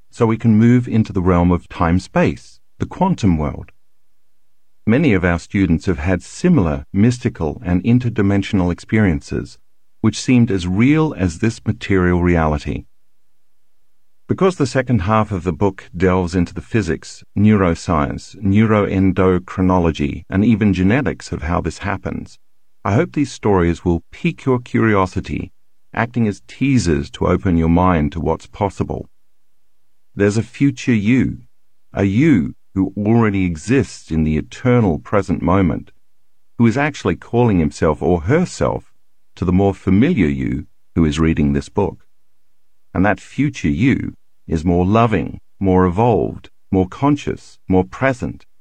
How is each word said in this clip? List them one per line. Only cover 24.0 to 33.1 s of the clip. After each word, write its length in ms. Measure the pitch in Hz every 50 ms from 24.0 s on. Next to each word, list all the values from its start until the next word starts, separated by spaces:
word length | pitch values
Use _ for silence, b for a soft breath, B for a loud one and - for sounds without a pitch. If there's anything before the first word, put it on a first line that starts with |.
| - -
pique 360 | - - - 170 - - -
your 120 | 135 127 123
curiosity, 920 | 123 - - 113 113 113 104 98 95 92 - 92 - - 76 - - - - - - - - - - -
acting 340 | - - 113 120 - 123 113
as 160 | 104 98 - - -
teasers 600 | - - 135 139 135 120 87 85 76 71 69 -
to 180 | - - 82 87
open 300 | 90 90 - 95 85 82
your 100 | 80 80
mind 420 | 85 87 92 92 90 80 76 73
to 80 | - 82
what's 260 | 76 78 80 - -
possible. 640 | - - - 104 98 - - - - 73 - - - - - - - - - - - - - - - - - - - - - - - -
There's 240 | 95 98 104 101 113
a 40 |
future 520 | 107 - - - 139 139 127 - - - 120
you, 480 | 107 98 110 131 127 85 62 - - - - - - - - - - - -
a 120 | - - 101
you 500 | 101 95 113 151 165 135 - 71 - - - - - -
who 180 | 95 95 - -
already 480 | 104 104 104